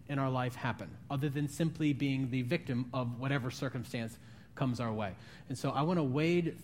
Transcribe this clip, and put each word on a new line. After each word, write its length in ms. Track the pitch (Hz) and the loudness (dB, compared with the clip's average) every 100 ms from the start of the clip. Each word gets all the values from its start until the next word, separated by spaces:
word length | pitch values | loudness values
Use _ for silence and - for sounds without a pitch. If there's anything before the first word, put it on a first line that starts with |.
| - | -4
in 100 | 139 | 0
our 120 | 135 | 2
life 260 | 127 123 120 | 2 0 0
happen, 320 | 127 110 92 - - | -2 -2 -6 -10 -4
other 180 | 139 151 | 0 0
than 180 | 139 147 | 0 -2
simply 460 | - 165 165 156 | 0 0 2 2
being 380 | 127 139 135 131 | 2 2 2 2
the 120 | 127 | 0
victim 460 | 123 170 - 123 127 | 2 0 0 -2 0
of 280 | 131 120 120 | -2 -2 -2
whatever 300 | 135 143 131 | 0 0 0
circumstance 680 | - 135 131 107 123 113 - - - - - | -2 -4 -4 -4 -4 -4 -8 -16 -18 -10 -2
comes 240 | 131 117 | 0 2
our 120 | 117 | 0
way. 200 | 110 101 92 - - - | 0 -2 -4 -12 -14 -8
And 80 | 131 | -2
so 140 | 139 | 0
I 120 | 135 | 2
want 160 | 156 180 | 4 4
to 40 | |
wade 540 | 139 135 165 175 165 - | 4 4 4 4 2 -2